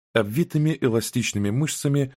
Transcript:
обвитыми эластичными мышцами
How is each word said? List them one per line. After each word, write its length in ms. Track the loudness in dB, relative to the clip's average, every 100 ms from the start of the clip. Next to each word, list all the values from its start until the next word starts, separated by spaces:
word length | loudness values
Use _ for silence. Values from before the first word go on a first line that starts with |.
| _
обвитыми 640 | -2 0 0 0 2 0 2
эластичными 680 | 0 0 0 -2 -2 0 0
мышцами 640 | 0 -2 -2 0 0 -2